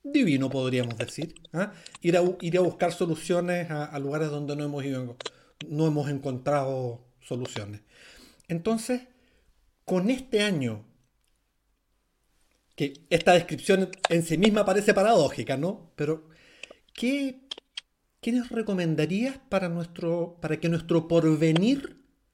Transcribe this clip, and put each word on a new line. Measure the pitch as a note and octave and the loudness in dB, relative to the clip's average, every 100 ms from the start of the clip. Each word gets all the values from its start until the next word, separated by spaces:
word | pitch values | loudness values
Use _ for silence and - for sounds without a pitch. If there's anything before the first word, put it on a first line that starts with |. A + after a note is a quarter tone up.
divino, | C#4+ C#4+ G3+ C3 C3 | -2 2 4 2 0
podríamos | C3+ B2+ B2+ A#2+ A2+ | -2 0 0 -2 -4
decir, | A#2 - D#3+ - - | -8 -8 -10 -12 -10
¿ah? | D#3+ G3+ - - - | -6 -6 -8 -20 -4
Ir | E3+ F3 | 2 4
a | |
bu-, | F3+ F#3 | 4 0
ir | E3+ F3+ | -2 2
a | |
buscar | F3 - F3 | 2 2 -2
soluciones | E3 F3 D#3 - F3 F3 F3 E3+ | 0 -2 -2 0 0 0 -2 -4
a, | D3+ | -6
a | D3+ C#3+ | -6 -6
lugares | C#3 D3+ D#3 | -4 -2 -2
donde | D3 C#3+ D3 | -4 -6 -4
no | |
hemos | D3 C#3+ | -4 -4
ido, | C#3 C3 B2 A#2 - _ _ - - | -4 -6 -6 -10 -14 _ _ -18 -6
no | D3+ D#3+ | 0 2
hemos | D3 C#3 | 2 -2
encontrado | C#3 C#3 B2+ C#3+ C#3+ C3+ C3 B2 A#2 _ _ | -4 -4 -4 0 0 0 -4 -4 -8 _ _
soluciones. | - B2 B2+ A2+ G2+ G#2 _ - - - - _ - | -8 -8 -6 -8 -10 -14 _ -20 -20 -20 -20 _ -8
Entonces, | E3+ A3 A3+ - B3 - _ _ _ _ _ _ _ | -4 -2 -2 -2 -6 -6 _ _ _ _ _ _ _
con | - F#3 G3+ | -2 0 0
este | C4 - G#3+ | -2 0 0
año, | G#3 D#3+ A#2+ G#2+ - _ _ _ _ _ _ _ _ _ _ _ _ _ _ _ _ _ _ | 2 0 -2 -6 -14 _ _ _ _ _ _ _ _ _ _ _ _ _ _ _ _ _ _
que | - C#3+ - - | -6 -6 -6 -2
esta | E3 F#3+ | 2 6
descripción | F3+ E3+ C#3+ - F#3+ F#3 - - | 6 4 -4 2 2 2 -2 0
en | E3+ | 0
sí | E3 D#3+ | 2 4
misma | G#3+ G#3 | 4 4
parece | F#3+ G3 G#3 | 2 2 4
paradójica, | G3 G#3 G#3 C#3 - A#2 C3 | 4 6 6 4 0 -4 -2
¿no? | E3+ - - - | -2 -6 -10 -6
Pero, | D3 D#3+ - _ - - - - _ | -4 -4 -8 _ -20 -20 -20 -20 _
¿qué, | - A#3+ C#4 C4+ C4 - - _ - _ _ _ _ | -4 -2 0 -4 -8 -16 -18 _ -20 _ _ _ _
qué | A#3 | -2
nos | B3 A#3 | -2 -2
recomendarías | A3+ G#3+ F#3 E3+ D#3 D3+ G3 C4 C4+ | -4 -2 0 0 2 0 0 -2 -6
para | - F#3+ F3+ | -4 -2 -2
nuestro, | E3+ E3+ - E3+ E3+ F3 - | -4 -6 -6 -2 -2 -4 -6
para | D#3+ D#3 | -6 -2
que | E3+ | 0
nuestro | E3 E3 E3 E3 | -2 2 0 4
porvenir | E3+ D#3+ D3+ D#3+ E3 A3 C#4 - - _ _ _ | 4 4 4 4 4 2 0 -4 -18 _ _ _